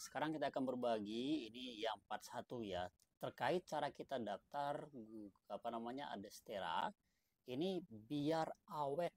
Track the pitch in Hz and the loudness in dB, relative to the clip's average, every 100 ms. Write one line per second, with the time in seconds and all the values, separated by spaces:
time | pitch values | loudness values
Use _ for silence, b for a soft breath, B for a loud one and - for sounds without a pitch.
0 | - 131 151 156 143 143 131 127 120 113 | -4 0 0 2 0 2 0 2 4 4
1 | 101 113 131 156 113 117 127 110 110 104 | 2 0 2 0 -2 -8 -8 -2 0 0
2 | - 104 - 120 - 123 107 90 90 - | -2 -6 -4 -6 -4 -2 0 0 -2 -6
3 | _ _ 131 - 123 180 - 151 143 - | _ _ -6 2 2 2 2 0 0 -2
4 | - 131 104 98 - 143 143 147 151 139 | -2 -2 0 -2 -4 -2 0 0 -4 -10
5 | 107 110 104 - - 101 120 117 117 131 | -10 -10 -10 -14 -8 -4 -2 -2 -2 -4
6 | 143 107 101 - - 101 87 87 - - | -4 -4 -6 -10 -6 -2 0 2 0 -2
7 | _ _ _ _ - 127 185 185 175 110 | _ _ _ _ -4 2 2 2 -2 -10
8 | 110 147 143 160 160 - - 160 139 143 | -2 2 4 4 2 -2 -6 0 2 2
9 | 170 | 0